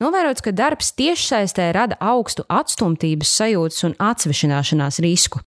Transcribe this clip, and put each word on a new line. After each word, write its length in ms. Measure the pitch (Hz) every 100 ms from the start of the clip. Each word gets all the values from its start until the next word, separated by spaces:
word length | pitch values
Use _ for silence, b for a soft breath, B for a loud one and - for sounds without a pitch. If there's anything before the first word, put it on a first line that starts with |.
| 269
Novērots, 400 | 370 330 254 -
ka 80 |
darbs 400 | 190 262 302 - -
tiešsaistē 680 | 277 - - 240 196 - 170
rada 240 | 175 233 -
augstu 480 | 202 247 214 - -
atstumtības 880 | 190 311 - 190 160 160 156 151 -
sajūtas 480 | 220 202 160 - 170
un 80 | -
atsvešināšanās 1040 | 202 233 165 139 151 143 139 156 139 -
risku. 400 | 170 170 - -